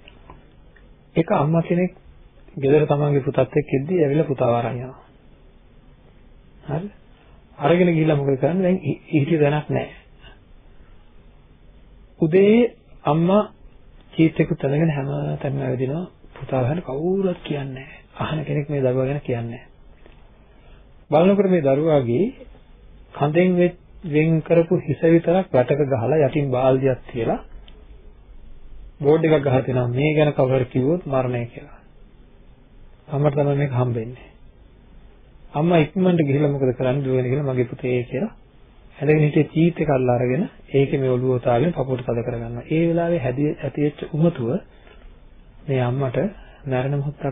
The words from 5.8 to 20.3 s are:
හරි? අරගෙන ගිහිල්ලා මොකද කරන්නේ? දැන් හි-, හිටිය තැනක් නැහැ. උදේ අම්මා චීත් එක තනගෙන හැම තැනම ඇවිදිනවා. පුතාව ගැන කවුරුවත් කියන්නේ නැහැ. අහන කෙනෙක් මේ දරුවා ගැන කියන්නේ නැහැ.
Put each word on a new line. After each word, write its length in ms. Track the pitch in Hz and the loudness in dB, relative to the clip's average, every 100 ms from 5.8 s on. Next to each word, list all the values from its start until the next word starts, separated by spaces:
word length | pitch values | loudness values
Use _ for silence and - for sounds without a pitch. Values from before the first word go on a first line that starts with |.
| - - - - - - - - | -20 -20 -20 -20 -20 -20 -20 -20
හරි? 240 | - 147 202 - - - - - - | -10 -10 -10 -14 -20 -20 -20 -20 -20
අරගෙන 340 | - 143 175 180 | -4 0 2 2
ගිහිල්ලා 280 | 160 156 147 | 2 2 0
මොකද 180 | 139 135 | 0 0
කරන්නේ? 280 | 139 180 | 0 0
දැන් 140 | 180 190 | 0 0
හි-, 220 | 139 151 | -2 -6
හිටිය 340 | - 160 139 160 | -2 0 2 2
තැනක් 300 | 143 151 - | 2 0 -2
නැහැ. 340 | 131 120 - - - - - - - - - - - - - - - - - - - - - - - | -4 -6 -12 -20 -20 -20 -20 -20 -20 -20 -20 -20 -20 -20 -20 -20 -20 -20 -20 -20 -20 -20 -20 -20 -4
උදේ 540 | 165 180 202 226 247 - - - | 0 4 6 4 2 -2 -20 -6
අම්මා 420 | - 156 170 202 208 - - - - - - | -2 0 2 2 0 -6 -20 -20 -20 -20 -6
චීත් 300 | - 160 - | 0 2 2
එක 120 | 156 | -2
තනගෙන 380 | 151 139 143 165 | -2 -2 0 0
හැම 180 | 143 139 143 147 151 | 0 -4 -6 -6 -6
තැනම 240 | 143 139 | -6 -4
ඇවිදිනවා. 500 | 131 127 131 151 180 - - | -4 -4 -4 -6 -8 -16 -20
පුතාව 320 | - 131 131 | -18 -6 -2
ගැන 180 | 123 165 | -2 -4
කවුරුවත් 580 | 170 135 170 196 190 170 | -6 -6 -2 0 -2 -4
කියන්නේ 340 | - 143 139 131 | -6 -6 -8 -12
නැහැ. 260 | 135 - - - | -16 -20 -16 -8
අහන 220 | 110 156 | -6 -6
කෙනෙක් 260 | 143 147 143 | -4 -4 -2
මේ 140 | 143 | 0
දරුවා 240 | 131 131 131 | 0 0 -2
ගැන 140 | 143 | -4
කියන්නේ 300 | - 120 117 | -4 -6 -6
නැහැ. 220 | 117 - - - - - - - | -12 -18 -20 -20 -20 -20 -20 -20